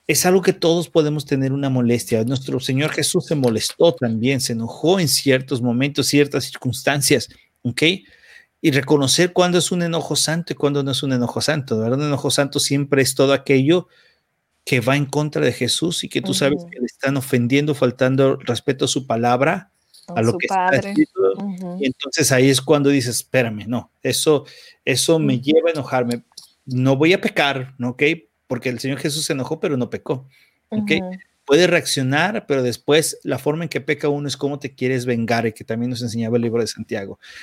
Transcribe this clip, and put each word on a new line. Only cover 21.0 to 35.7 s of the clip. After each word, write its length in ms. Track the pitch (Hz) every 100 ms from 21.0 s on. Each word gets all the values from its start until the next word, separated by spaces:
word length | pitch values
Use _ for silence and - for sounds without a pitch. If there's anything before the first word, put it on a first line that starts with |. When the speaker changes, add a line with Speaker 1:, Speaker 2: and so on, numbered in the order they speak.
| 302 381 381 277
Speaker 2:
Ujú. 400 | 202 180 180 180
Speaker 1:
Y 60 | -
entonces 440 | - 269 - 135
ahí 200 | 127 135
es 100 | 131
cuando 300 | 135 147 139
dices, 260 | 139 120 113
"Espérame, 480 | - 131 117 107 101
no, 240 | 120 - _
eso, 420 | 131 - 160 143 - - - _
eso 340 | - 131 - 160
me 160 | 147
Speaker 2:
Ujú. 80 | 123
Speaker 1:
lleva 280 | 139 156 165
a 20 |
enojarme. 520 | 156 131 131 120 120 - - - _ -
No 300 | 127 131 135
voy 160 | 160
a 60 | 190
pecar, 540 | 220 - 143 135 131 -
¿no? 120 | 240
¿Ok? 120 | 123 147 165 - _ -
Porque 220 | 123 127
el 120 | 117
Señor 180 | 131 135
Jesús 260 | 160 151
se 80 | 147
enojó, 280 | 143 123 160
pero 160 | 185 131
no 120 | 117
pecó, 400 | 107 - 135 - _ _ _ _
¿ok?". 220 | 107 104
Speaker 2:
Ujú. 180 | 165 185 185 _ _ -
Speaker 1:
Puede 200 | 147 180
reaccionar, 800 | 170 - - 131 143 185 156 -
pero 160 | 139
después 560 | 123 113 - 151 147 -
la 140 | - 127
forma 260 | 151 156
en 60 | 165
que 100 | 139
peca 280 | 139 151 147
uno 200 | 143 143
es 80 | 131
cómo 220 | 139 143
te 160 | 131
quieres 320 | - 127 131 123
vengar, 400 | 117 113 117 113
y 60 |
que 120 | -
también 260 | -